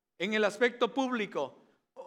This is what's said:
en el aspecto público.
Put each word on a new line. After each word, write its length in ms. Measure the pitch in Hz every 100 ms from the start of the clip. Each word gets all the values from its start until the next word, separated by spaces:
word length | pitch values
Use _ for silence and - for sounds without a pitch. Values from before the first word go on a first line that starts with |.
| _ -
en 160 | 190
el 100 | 220
aspecto 500 | 202 208 247 247 247
público. 680 | 269 262 240 185 165 131 - _ _ _ -